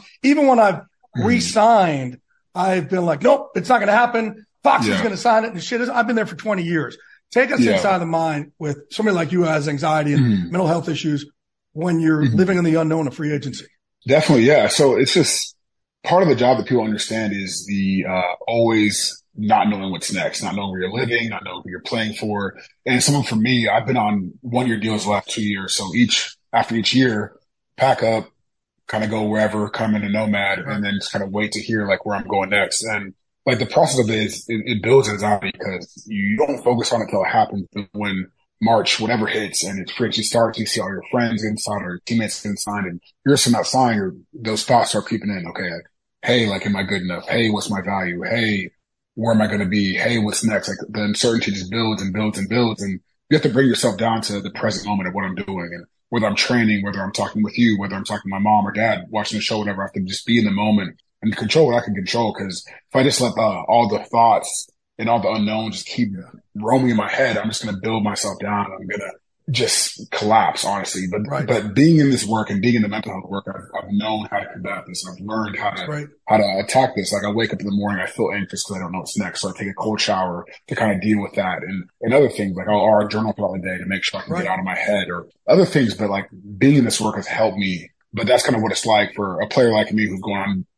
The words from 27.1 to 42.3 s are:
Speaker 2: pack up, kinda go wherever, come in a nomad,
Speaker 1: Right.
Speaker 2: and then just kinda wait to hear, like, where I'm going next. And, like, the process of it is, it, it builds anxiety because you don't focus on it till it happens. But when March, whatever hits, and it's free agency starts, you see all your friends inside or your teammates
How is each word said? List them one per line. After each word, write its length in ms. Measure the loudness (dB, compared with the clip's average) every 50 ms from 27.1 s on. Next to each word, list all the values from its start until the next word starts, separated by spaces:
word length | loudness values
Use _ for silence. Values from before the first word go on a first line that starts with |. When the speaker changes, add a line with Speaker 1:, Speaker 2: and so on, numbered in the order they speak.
| 2 -2 -4 -8 -12 -20 _ _ _ _ _ _ _
Speaker 2:
pack 280 | 0 2 2 2 2 2
up, 260 | 0 0 0 -2 -6 _ _ _ _ _ _ _ _ _ _ _ -6
kinda 200 | -4 -4 -2 -2
go 160 | -2 -2 -2
wherever, 440 | 0 0 0 0 0 0 -2 -4 -4
come 280 | -4 -2 -2 0 0
in 80 | 0 0
a 60 | -2
nomad, 500 | -2 0 0 0 0 0 -2 -2 -4 -4
Speaker 1:
Right. 160 | -6 -6 -6
Speaker 2:
and 100 | -4 -4
then 80 | -2 -4
just 180 | -4 -6 -6
kinda 140 | -6 -6 -6
wait 280 | -4 -4 -4 -4 -4 -6
to 60 | -8
hear, 280 | -4 -4 -2 -2 0 0
like, 180 | -2 -2 -2
where 100 | -4 -4
I'm 120 | -4 -4 -2
going 240 | -2 -2 0 0
next. 320 | 0 0 0 0 -2 -4 -4
And, 320 | -4 -4 -6 -6 -10 -14 _ _ _ _ _ _ -2
like, 100 | 0 0
the 80 | -2
process 320 | 0 2 4 4 4 4 2
of 140 | 2 2
it 80 | 2 0
is, 260 | 0 -2 -4 -8 -8 -6
it, 140 | -6 -4 -2 -2
it 160 | -4 -2 2
builds 260 | 6 6 6 6 4
anxiety 400 | 0 -2 0 0 0 0 0 -6
because 540 | -8 -8 -8 -8 -8 -8 -10 -14 _ -20 -12
you 320 | -8 -4 -2 0 0 2 2
don't 260 | 0 0 -2 0 0
focus 300 | 2 2 2 0 0 0
on 80 | -2
it 60 | -2 -2
till 140 | -2 -2 -2
it 60 | 2
happens. 380 | 2 2 2 2 0 -6 -8 -6 _
But 140 | -10 -10 -8 -8
when 340 | -6 -6 -4 -4 -6 -6 -8 _ _ _ _ _ _
March, 380 | 2 4 4 4 4 2 0 -2
whatever 260 | 0 -2 0 0 0
hits, 380 | -2 -2 -2 -4 -4 -4 -4 -4
and 160 | -4 -6 -8
it's 120 | -8 -10
free 180 | -4 -4 -2 -2
agency 120 | -2 -2 -2 0
starts, 320 | 2 2 2 2 0 -4
you 80 | -4 -4
see 140 | -4 -4
all 80 | -4 -6
your 140 | -6 -8 -8 -4
friends 340 | -2 0 0 0 0 -2 -2
inside 380 | -4 -4 -6 -6 -6 -6 -6
or 80 | -6 -8
your 100 | -10 -12 -8
teammates 400 | -2 -2 -2 -2 -2